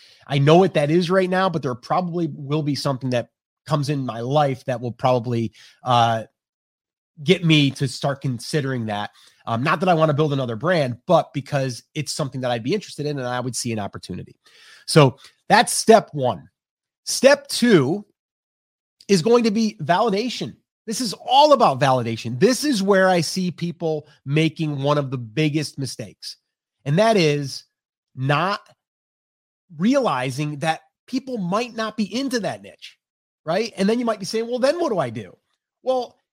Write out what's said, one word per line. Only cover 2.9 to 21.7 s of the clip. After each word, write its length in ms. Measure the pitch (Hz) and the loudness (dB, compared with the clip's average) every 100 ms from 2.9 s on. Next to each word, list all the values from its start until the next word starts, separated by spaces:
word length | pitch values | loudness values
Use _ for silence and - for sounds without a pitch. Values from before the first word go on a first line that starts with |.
| 131 131 | -4 -2
that 180 | 123 113 _ _ _ | -4 -4 _ _ _
comes 240 | - 151 139 | -4 -2 -2
in 160 | 143 | -4
my 140 | 127 113 | -2 -4
life 460 | 120 151 143 127 | 0 2 2 -2
that 160 | - 120 | -6 -6
will 100 | 120 | -6
probably, 640 | - 131 127 117 120 113 _ - _ | -2 2 2 0 -4 -4 _ -20 _
uh, 400 | 127 120 117 113 110 _ _ _ _ _ _ _ _ - | 0 4 4 0 -6 _ _ _ _ _ _ _ _ -6
get 220 | 143 180 | 0 2
me 260 | 165 156 139 | 4 4 4
to 160 | - 139 | 0 -6
start 340 | - 147 135 | -4 -6 -4
considering 640 | 139 117 - 156 139 131 110 | -6 -8 -6 -6 -4 -6 -6
that. 260 | 104 104 _ _ _ - | -6 -8 _ _ _ -6
Um, 160 | 117 | -4
not 160 | 143 190 | 0 0
that 100 | 185 | 2
I 60 | |
wanna 200 | 165 160 | 2 2
build 180 | 143 156 | 2 0
another 240 | 139 127 110 | -2 -4 -4
brand, 420 | 156 180 131 117 - | -2 0 0 -4 2
but 260 | 165 - | 2 2
because 520 | 147 - 143 135 117 - | -6 -6 -4 -4 -8 -12
it's 180 | 156 143 | -10 -8
something 280 | - 139 131 | -6 -6 -6
that 100 | 127 | -4
I'd 140 | 120 | -4
be 100 | 117 | -4
interested 320 | 196 - - 147 | -6 -6 -10 -8
in 120 | 143 | -6
and 100 | 123 | -6
I 100 | 123 | -6
would 160 | 127 | -6
see 180 | 113 123 | -6 -6
an 60 | 110 | -6
opportunity. 580 | 98 - - 92 - - _ _ - - - | -8 -10 -12 -14 -14 -20 _ _ -20 -18 2
So 300 | 160 135 - - _ - | 6 6 4 -14 _ 2
that's 240 | 202 - | 4 4
step 360 | - - 220 - | 2 6 6 6
one. 380 | 151 123 90 - _ _ _ _ _ | -4 -4 -4 -10 _ _ _ _ _
Step 420 | - - 254 285 - | -10 4 4 4 0
two 580 | - 240 185 127 202 - _ _ _ _ _ _ _ _ _ - | -2 4 4 4 -2 -8 _ _ _ _ _ _ _ _ _ 0
is 160 | 196 | 2
going 220 | 185 240 | 4 4
to 80 | 226 | 4
be 240 | 208 220 - | 0 -2 -2
validation. 760 | 139 175 233 190 247 - 131 - _ _ | -2 0 2 0 -4 -6 -10 -12 _ _
This 160 | - 226 | -10 -6
is 140 | 240 | -6
all 380 | - - 262 302 | -8 0 4 6
about 260 | 269 196 | 6 4